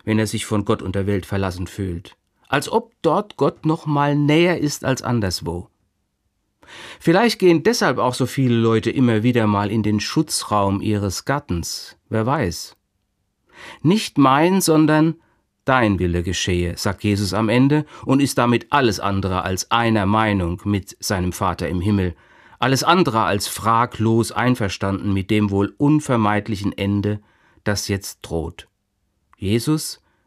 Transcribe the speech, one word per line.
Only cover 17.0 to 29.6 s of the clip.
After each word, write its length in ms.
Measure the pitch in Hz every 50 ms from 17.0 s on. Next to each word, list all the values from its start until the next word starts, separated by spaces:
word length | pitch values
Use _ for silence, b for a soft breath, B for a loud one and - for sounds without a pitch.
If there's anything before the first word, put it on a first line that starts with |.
| -
Jesus 300 | 104 101 98 104 90 90
am 160 | 107 110 104
Ende 340 | 117 127 135 139 147 151 151 B B B B
und 140 | 131 135 139
ist 180 | 139 123 - 135
damit 340 | 120 120 120 117 - -
alles 260 | 143 143 131 110 95 -
andere 440 | - 98 98 98 98 92 92 92
als 280 | 90 92 95 92 - -
einer 360 | 113 117 117 117 110 107 95
Meinung 560 | 98 104 110 110 107 104 98 87 85 87 87 -
mit 320 | 101 104 98 - - - -
seinem 340 | - - 104 92 90 90 87
Vater 340 | - 101 90 85 - 87 73
im 140 | 87 90
Himmel. 340 | 87 107 104 95 92 90 82 b b b b b b b b b
Alles 240 | 120 127 135 -
andere 420 | - - 175 185 165 - 110 113 104
als 220 | 85 98 101 -
fraglos 840 | - - - 95 110 113 113 123 120 - - 107 113 113 117 110 -
einverstanden 800 | - 107 117 127 127 - 110 95 - - 101 98 101 - - 101
mit 180 | 98 98 95 -
dem 200 | 107 107 107 98
wohl 240 | 98 98 101 104 -
unvermeidlichen 960 | - 143 143 151 151 147 - 127 117 107 104 104 104 104 - 107 92 101 95
Ende, 480 | - - 98 101 101 101 101 104 104 104 b b b b b b b b b
das 240 | 107 104 101 - -
jetzt 320 | 101 95 - - - -
droht. 460 | - - 85 82 76 - - - - _ _ _ _ _ _ _ _ _ _ _ _ _ _
Jesus 640 | _ 98 95 107 120